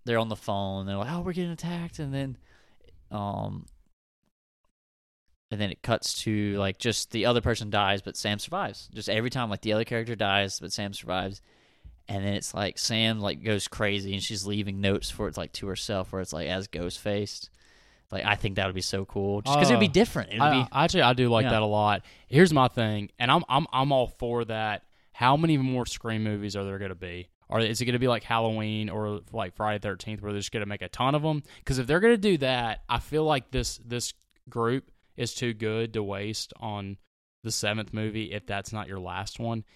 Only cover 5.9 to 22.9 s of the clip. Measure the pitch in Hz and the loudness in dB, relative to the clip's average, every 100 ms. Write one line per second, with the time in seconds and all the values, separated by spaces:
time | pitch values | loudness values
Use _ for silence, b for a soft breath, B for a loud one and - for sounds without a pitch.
5.9 | 113 - - 113 107 104 101 98 95 120 | 0 0 -4 -2 0 0 0 -2 0 -2
6.9 | 104 - 117 107 120 123 113 104 104 98 | -2 -2 0 2 2 2 -2 0 0 2
7.9 | 98 95 - 107 104 - 180 156 - - | 0 -4 -6 -2 -2 -4 -4 -6 -8 -14
8.9 | 110 98 107 120 131 117 98 110 107 120 | -8 -2 0 0 -2 -2 -2 0 0 0
9.9 | 117 113 110 104 98 98 - 87 - 101 | -2 -4 -2 0 2 0 -4 -8 -6 -6
10.9 | 101 - 92 95 101 b b b b b | -8 -4 -4 -4 -8 b b b b b
11.9 | b - 101 98 101 - - 98 - - | b -8 -4 -2 -2 -4 -4 -4 -2 -2
12.9 | 113 113 110 101 73 110 104 - - 107 | 2 2 2 -2 -2 -2 -2 -2 -2 0
13.9 | 101 98 98 - 107 98 104 101 98 101 | 0 -2 -4 -4 -4 -4 -2 -4 0 2
14.9 | 98 - - 101 76 82 - 101 92 - | 2 -2 -6 -6 -6 -8 -8 -6 -6 -4
15.9 | 98 92 95 92 78 78 95 98 80 87 | -4 -2 -4 -6 -4 -4 -4 -4 -6 -6
16.9 | - 107 104 104 - - b b b b | -4 -2 -2 -2 -8 -14 b b b b
17.9 | b _ 95 104 104 104 95 95 92 - | b _ -2 2 2 2 0 0 0 -2
18.9 | 98 95 101 98 101 120 143 - - 202 | -2 -2 -2 0 0 2 6 6 6 6
19.9 | 156 226 - - 107 147 135 123 131 165 | 4 2 0 -4 2 4 4 2 2 2
20.9 | 185 123 127 123 113 120 113 107 104 104 | 6 6 6 6 4 4 4 4 4 4
21.9 | 101 B B B 135 185 151 127 - 110 | 2 B B B 8 8 8 4 2 0